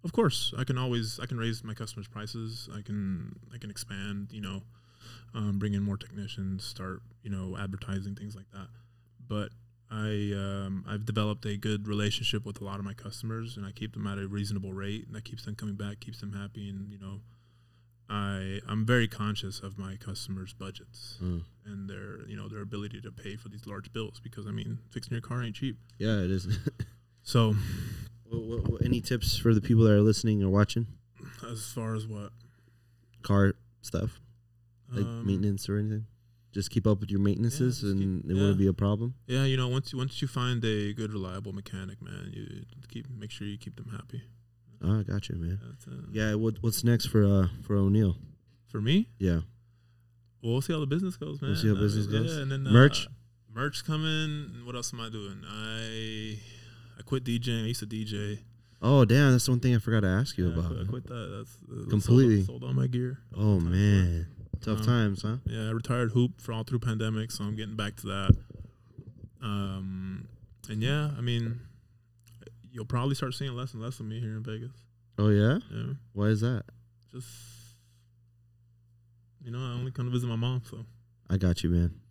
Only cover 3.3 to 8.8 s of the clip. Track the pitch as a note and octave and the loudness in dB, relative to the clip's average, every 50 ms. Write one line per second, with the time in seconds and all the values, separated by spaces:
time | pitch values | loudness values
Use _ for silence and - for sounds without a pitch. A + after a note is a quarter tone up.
3.3 | - - - - - A#2+ - G#2 G2+ - - - G2+ G2 G2 G2+ G2+ G2+ G2+ - | -12 -16 -18 -18 -16 -14 -12 -12 -12 -12 -10 -10 -10 -8 -8 -8 -8 -8 -8 -10
4.3 | - G#2+ G2+ F#2+ G2 F#2+ - - - - _ _ _ _ - - - - - - | -10 -10 -8 -8 -8 -10 -10 -14 -20 -20 _ _ _ _ -20 -20 -20 -20 -20 -12
5.3 | - A2+ G#2+ G#2 G2 G2 G#2 G#2+ G2+ G2+ G2+ G2+ G2 G2 - - - G2+ G2+ G2 | -8 -4 -2 -2 0 0 0 0 0 0 0 -2 -2 -4 -8 -12 -12 -12 -10 -10
6.3 | - - G2 F#2+ F#2+ F#2+ - - - - F#2+ F#2+ F#2 - - - - _ _ G#2 | -8 -6 -6 -6 -6 -6 -8 -10 -12 -10 -10 -10 -10 -12 -14 -20 -20 _ _ -8
7.3 | G2+ F#2+ F#2 F#2 F2+ F2+ G2+ F#2+ F#2+ F#2+ - - G2 G2 G2 G2+ G2 - G2+ G#2 | -6 -6 -6 -6 -6 -6 -6 -8 -8 -8 -6 -4 -4 -4 -4 -6 -10 -8 -10 -12
8.3 | - F#2+ G2 _ - G2 F#2+ - - - | -12 -14 -18 _ -16 -16 -16 -16 -18 -20